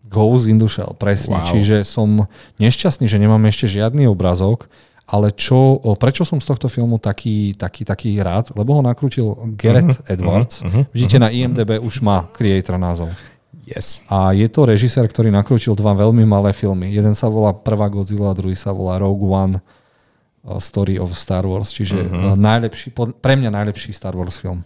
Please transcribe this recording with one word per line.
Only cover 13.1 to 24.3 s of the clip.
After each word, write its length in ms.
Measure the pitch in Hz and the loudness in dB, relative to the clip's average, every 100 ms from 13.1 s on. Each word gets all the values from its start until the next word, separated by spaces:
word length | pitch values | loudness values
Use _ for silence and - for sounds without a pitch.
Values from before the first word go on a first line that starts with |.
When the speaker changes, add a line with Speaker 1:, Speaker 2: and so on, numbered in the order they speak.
| 87 - _ _ - | -10 -18 _ _ -20
Speaker 2:
Yes. 420 | - - - - - | -14 -8 -6 -8 -2
Speaker 1:
A 240 | 98 95 | 0 2
je 160 | 98 110 | 2 2
to 160 | 156 | 2
režisér, 380 | 135 104 120 131 | 4 4 2 0
ktorý 220 | 113 - 113 | -2 0 2
nakrútil 460 | 101 101 120 - | 2 2 0 0
dva 160 | 104 104 | 0 0
veľmi 300 | 98 107 117 | 2 4 4
malé 280 | 110 101 101 | 4 4 2
filmy. 340 | 98 104 92 92 | 0 -2 -4 -2
Jeden 240 | 104 107 | 0 0
sa 140 | 104 113 | 0 -2
volá 240 | 110 107 | 0 0
Prvá 340 | 92 - 107 104 | 0 -4 -2 -2
Godzilla, 420 | 101 95 104 101 | -4 -6 -4 -2
druhý 220 | 92 95 | -2 -4
sa 160 | 92 104 | -6 -6
volá 240 | 95 95 92 | -6 -4 -2
Rogue 300 | 98 98 98 | -2 -2 0
One, 320 | 95 95 95 | 0 0 -2
e, 40 | _ _ _ _ _ _ _ _ - 92 | _ _ _ _ _ _ _ _ -12 -10
Story 380 | - 101 98 95 | -6 -2 -2 -2
of 140 | 90 | -4
Star 300 | 87 - 92 | -8 -6 -4
Wars. 280 | 95 95 101 | -2 -4 -6
Čiže, 280 | - 101 98 | -6 -4 -4
Speaker 2:
Mhm. 160 | 90 | -4
Speaker 1:
e, 220 | 90 98 98 | -2 0 4
najlepší, 520 | 107 113 113 - - | 4 2 0 -8 -14
pod-, 240 | 123 120 - | -6 -6 -2
pre 180 | 131 | 0
mňa 160 | 135 120 | 2 0
najlepší 380 | 104 104 98 - | -2 -4 -6 -12
Star 240 | 101 95 | -12 -10
Wars 220 | 92 90 | -8 -8